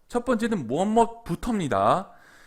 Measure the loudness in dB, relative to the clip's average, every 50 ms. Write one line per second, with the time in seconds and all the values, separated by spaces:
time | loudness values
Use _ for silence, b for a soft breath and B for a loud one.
0 | _ _ -6 -6 -2 0 -2 0 0 -2 -2 -4 -4 -4 -2 -2 0 2 4 2
1 | 2 2 0 -12 -8 -8 -8 -6 -4 -4 -2 -2 -2 0 0 2 4 4 4 2
2 | 0 b b b b b b b b